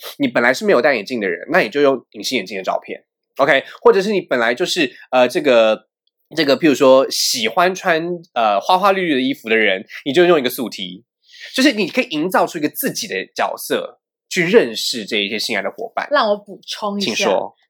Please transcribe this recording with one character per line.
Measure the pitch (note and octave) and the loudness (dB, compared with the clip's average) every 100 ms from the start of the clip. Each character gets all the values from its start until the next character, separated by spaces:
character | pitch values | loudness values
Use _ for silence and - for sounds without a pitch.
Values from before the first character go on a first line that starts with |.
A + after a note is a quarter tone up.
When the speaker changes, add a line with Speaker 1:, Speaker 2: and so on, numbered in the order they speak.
| - - | -12 -4
Speaker 1:
你 | C3+ | -2
本 | C3 | 2
来 | A#2+ | 2
是 | C3+ | 2
没 | G#3+ | 2
有 | D#3 | 2
戴 | D#3 | 2
眼 | B2 | 0
镜 | G2+ B2 | -4 -4
的 | F#2+ | -4
人， | E2+ - | -4 -2
那 | F3+ | 0
你 | A#2 | 0
就 | C#3+ | 2
用 | C#3+ B2 - | 2 0 -6
隐 | - | -12
形 | - B2+ | -6 -4
眼 | G2 | -6
镜 | G2 | -8
的 | |
照 | F#2+ F2+ | -4 -6
片。 | - - _ _ _ - | -6 -14 _ _ _ -2
OK， | C#3 C3+ - - | 2 2 -2 0
或 | A#3+ | 4
者 | G3 | 4
是 | F#3+ | 2
你 | G3 | -2
本 | - C3 | -2 0
来 | A#2 | 0
就 | B2+ | 0
是， | E3+ F#3 C3+ - - | -2 -2 -2 -6 -2
呃， | B2 B2 | 2 2
这 | F3 | 2
个， | D3 A#2+ A2 G#2+ _ _ _ _ _ D3+ | 4 6 4 2 _ _ _ _ _ -2
这 | |
个， | C#3+ B2+ | 2 2
譬 | D#3+ | 2
如 | B2+ | 4
说 | C3+ C3 C3+ | 6 6 4
喜 | - - C3 A2 | -2 -2 -2 -2
欢 | - F3+ | 2 0
穿， | F#3 F#3+ D#3+ E3+ F3 E3 | 0 -2 -2 -2 -8 -8
呃， | B2 G#2+ G2 | -2 0 0
花 | - F#3 | 2 2
花 | G3 | 2
绿 | G3 | 2
绿 | F3 | 0
的 | C3 | 0
衣 | C3 | -2
服 | C#3+ A2 | -4 -2
的 | A2+ | 0
人， | G#2+ F#2+ - - | 2 -2 -6 -12
你 | C#3+ | 0
就 | C#3+ F3 | 4 4
用 | E3 | 4
一 | |
个 | A#2+ | 0
素 | - G#2+ | -4 -8
T， | - F2+ F#2 _ _ _ - - - | -8 -14 -16 _ _ _ -20 -8 0
就 | |
是 | C#4 | 2
你 | G#3+ E3 | 2 -2
可 | - | -4
以 | - | -4
营 | D3+ D3 | -4 -2
造 | A#3 - | 0 -2
出 | E3+ | -2
一 | |
个 | D3 | -6
自 | - A#3 | -4 -6
己 | C#3 G2+ | -6 -8
的 | G2 F#2+ | -8 -8
角 | - G#2 - | -4 -4 -4
色， | - A#2 - - _ _ - | -4 -4 -6 -14 _ _ -8
去 | F#3 | -4
认 | E3+ B3 C4+ G#2+ | 2 4 2 -2
识 | - A#2+ | -6 -6
这 | G2 G#2+ | -4 -4
一 | G2 | -2
些 | A2 | -4
性 | - G2+ | -4 -4
爱 | |
的 | G2 | -6
伙 | - - | -8 -10
伴。 | - - | -8 -2
Speaker 2:
让 | C#4+ A3 | 0 0
我 | G#3 | -2
补 | G3+ F#3 - | -6 -18 -14
充 | - G#3 G3+ | -8 -6 -4
一 | |
下， | G3 | -4
Speaker 1:
请 | G#3 | -2
说。 | G3+ - G2 - | 0 0 -2 -12